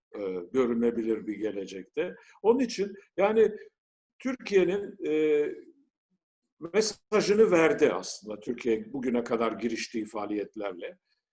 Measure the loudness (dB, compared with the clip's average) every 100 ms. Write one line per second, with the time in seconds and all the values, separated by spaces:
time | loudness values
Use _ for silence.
0 | _ -8 -6 -6 -2 0 2 2 0 0
1 | -2 -2 -4 -6 -6 -6 -10 -12 -10 -6
2 | -6 -8 _ -2 2 2 2 -2 -6 -8
3 | _ 0 2 4 4 2 -16 _ _ _
4 | _ _ -8 -8 2 4 4 0 -6 -8
5 | -2 2 2 2 0 -4 -18 _ _ _
6 | _ _ _ _ _ -18 -4 -2 -2 -4
7 | -2 0 4 6 6 6 4 4 2 2
8 | -6 -12 -12 -10 -8 -4 -2 -2 -2 -6
9 | -2 -2 -2 -2 -2 -2 -4 -4 -6 -6
10 | -6 -8 -4 -4 -6 -6 -8 -8 -12 -16
11 | _ _ _